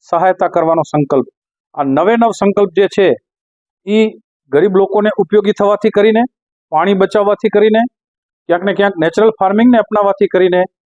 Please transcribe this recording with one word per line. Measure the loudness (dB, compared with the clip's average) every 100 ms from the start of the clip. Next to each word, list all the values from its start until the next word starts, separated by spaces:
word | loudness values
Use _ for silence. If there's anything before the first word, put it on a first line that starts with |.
સહાયતા | _ -2 0 0 -2
કરવાનો | -2 -2 -2
સંકલ્પ. | -2 -4 -2 -2 -2 _ _ _ _
આ | -8
નવે | -4 0 0 0
નવ | 0
સંકલ્પ | 0 -2 0 -2 0
જે | -2
છે | 0 0 0 _ _ _ _ _ _ -4
ઈ | 0 0 -2 -6 _ _
ગરીબ | 0 2 0
લોકોને | 0 0 -2 -2
ઉપયોગી | 0 0 0
થવાથી | -2 0 0 -2
કરીને, | 0 2 2 -2 -6 _ _ _
પાણી | -2 0
બચાવવાથી | 0 0 0 0 -2 -2
કરીને, | 0 2 2 -2 -8 _ _ _ _ -6
ક્યાંક | -4
ને | -2
ક્યાંક | -2 -2 0
નેચરલ | -4 0 0
ફાર્મિંગને | 0 -2 2 2 2
અપનાવવાથી | 0 -2 -2 0 -2
કરીને | 0 2 2 -2 _ _